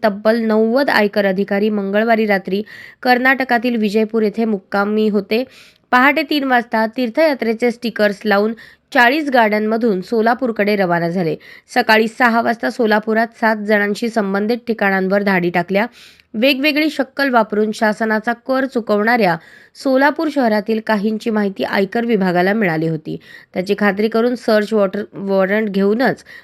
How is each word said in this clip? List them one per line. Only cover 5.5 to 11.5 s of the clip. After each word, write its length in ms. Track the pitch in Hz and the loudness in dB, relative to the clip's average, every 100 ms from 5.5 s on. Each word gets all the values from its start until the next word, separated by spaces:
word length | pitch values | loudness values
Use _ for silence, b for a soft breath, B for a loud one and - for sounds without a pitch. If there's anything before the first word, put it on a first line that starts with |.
| B B B _ | B B B _
पहाटे 320 | 247 269 294 294 | 2 4 2 0
तीन 140 | 302 | -2
वाजता 420 | 269 247 233 226 220 | 2 0 0 -2 -2
तीर्थयात्रेचे 840 | 240 247 226 320 262 226 226 247 | -2 -4 2 0 0 -2 -2 -2
स्टिकर्स 500 | 226 233 - 208 196 | -2 -6 0 0 0
लावून 280 | 214 202 214 226 B B _ | 0 2 0 -2 B B _
चाळीस 340 | 269 240 302 285 | 2 4 2 0
गाड्यांमधून 640 | 247 214 214 214 226 233 185 | 2 2 2 0 0 0 -2
सोलापूरकडे 760 | 175 226 220 240 262 214 202 208 | -2 0 0 0 -2 -2 0 0
रवाना 320 | 185 170 170 | 0 0 -2
झाले. 280 | 180 165 147 B | -2 -2 -4 B